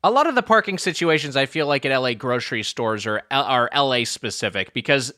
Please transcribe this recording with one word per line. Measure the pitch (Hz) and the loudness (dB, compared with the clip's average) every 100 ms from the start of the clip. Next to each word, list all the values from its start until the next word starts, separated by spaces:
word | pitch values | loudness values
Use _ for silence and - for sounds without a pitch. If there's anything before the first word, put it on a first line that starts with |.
A | 175 | 4
lot | 254 320 | 4 2
of | |
the | 247 | 0
parking | - 220 202 185 | 4 2 2 -4
situations, | 190 160 170 156 147 135 | -4 -2 0 0 0 -2
I | 135 | -2
feel | 160 143 | -2 0
like, | 139 | 0
at | 139 | 2
L | 131 127 | 0 0
A | |
grocery | 117 131 123 - 117 | -2 -2 -2 -2 -4
stores | 104 - 117 107 107 | -4 -2 -2 -2 -2
are, | 107 - | -4 -2
are | 135 135 127 117 | -2 2 2 2
L | 143 139 | 2 2
A | 123 | 2
specific, | 117 - 113 - 107 98 95 | -2 -4 -8 -4 -4 -4 -4
because | 123 113 143 123 | -6 0 0 0